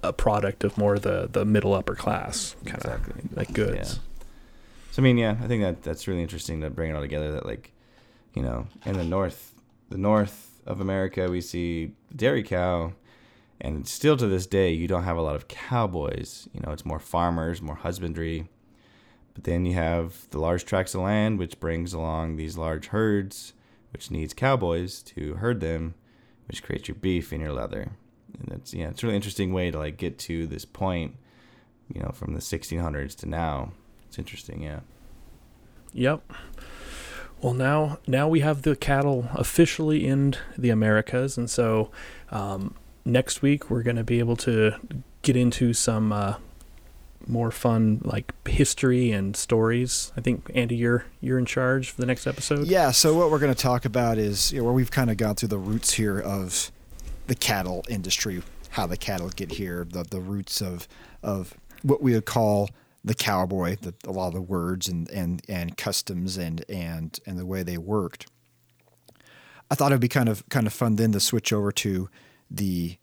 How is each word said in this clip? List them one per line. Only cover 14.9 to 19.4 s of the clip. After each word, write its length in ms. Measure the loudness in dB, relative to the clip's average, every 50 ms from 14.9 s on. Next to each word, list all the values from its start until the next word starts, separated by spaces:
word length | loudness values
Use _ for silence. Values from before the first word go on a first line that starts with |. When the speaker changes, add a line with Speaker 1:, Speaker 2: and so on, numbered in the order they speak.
| 0 0
Speaker 2:
have 140 | 0 0 0
a 40 | 0
lot 140 | 0 -2 -2
of 120 | -4 -6 _
cowboys. 1000 | -16 -14 -6 -2 0 0 0 0 -2 -2 -4 -4 -4 -6 -8 -10 -12 -18 -18 -16
You 80 | -10 -10
know, 100 | -8 -8
it's 120 | -8 -8 -6
more 140 | -6 -6 -6
farmers, 600 | -6 -2 0 2 2 2 2 0 -2 -2 -4 -4
more 140 | -6 -10 -10
husbandry. 720 | -6 -6 -6 -6 -4 -6 -6 -4 -4 -4 -4 -4 -6 -8 -10 _ _ _ _ _ _ _ _ _ _ _ _ _ _ -20 _ _
But 100 | -8